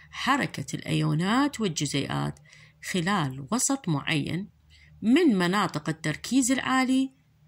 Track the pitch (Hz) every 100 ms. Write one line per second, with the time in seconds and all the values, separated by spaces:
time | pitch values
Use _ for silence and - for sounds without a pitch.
0 | - - - 277 185 - - - - 156
1 | 151 151 180 240 285 - 214 147 147 143
2 | - 143 143 - - - - _ - 190
3 | 170 208 139 131 139 233 - 277 - 143
4 | - 156 139 165 214 _ _ - - -
5 | 202 269 349 196 175 202 185 151 - 156
6 | 160 147 - 254 247 262 - 262 254 262
7 | 269 - _ _